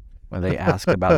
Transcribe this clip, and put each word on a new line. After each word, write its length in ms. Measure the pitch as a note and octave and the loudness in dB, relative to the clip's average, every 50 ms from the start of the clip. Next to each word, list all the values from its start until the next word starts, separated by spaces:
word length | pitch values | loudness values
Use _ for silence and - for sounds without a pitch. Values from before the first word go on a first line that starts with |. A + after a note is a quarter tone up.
| - - - - - - | -20 -20 -20 -20 -16 -10
when 140 | - F#2+ | -6 -4
they 140 | - F#3 - - | -2 -2 -2 0
ask 280 | F#3 F#3 - - - F3+ | 0 -2 -2 0 0 0
about 240 | E3+ F3+ F3+ F#3 E3+ | 0 2 2 2 2